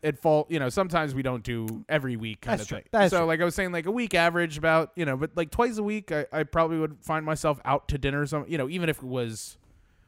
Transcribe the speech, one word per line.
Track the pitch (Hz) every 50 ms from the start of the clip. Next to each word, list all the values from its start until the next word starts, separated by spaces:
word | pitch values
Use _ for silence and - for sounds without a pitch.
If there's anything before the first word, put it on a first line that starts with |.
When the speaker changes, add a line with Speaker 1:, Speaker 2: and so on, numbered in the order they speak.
| -
Speaker 1:
it | 151 143 -
fall, | - 165 151 151 147 -
you | 165 151
know, | 135 127
sometimes | - 202 190 180 165 165 156 143 131
we | 139 131
don't | 131 127 120 -
do | - 120 117 113 110 110 110 - -
every | 156 151 135 131 120
week | 110 113 113 107 - -
kind | 247 220 156
Speaker 2:
That's | 107
Speaker 1:
of | -
Speaker 2:
true. | - -
Speaker 1:
thing. | - _ -
Speaker 2:
That's | 220 202 175
Speaker 1:
So, | 190 175
Speaker 2:
true. | 165
Speaker 1:
like | 165 160 160
I | 170
was | 175 -
saying, | - 190 180 175
like, | 170 156
a | 185
week | 220 247 240 214 -
average | 170 170 170 170 175 170 165 147 139
about, | 160 160 160 160 160 - _
you | 175 170
know, | 143 131
but, | 131 151 160 -
like, | 175 170 151
twice | - - 240 247 226 220
a | 208
week, | 208 214 214 196 - 165
I, | 151 143 -
I | - 156 156
probably | - - 165 165 160 165 160
would | 156 156 147 -
find | - - 156 160 156
myself | 156 160 151 - 156 147 127 -
out | 127 139 143 - -
to | 147 139
dinner, | 131 139 139 143 147
some, | 135 156 151 135
you | - 165 151
know, | 127 135
even | 170 185 170 160
if | 151 -
it | 135
was, | 127 127 127 120 113 110 104 - - - - _ _ _ - _ _ _ _ _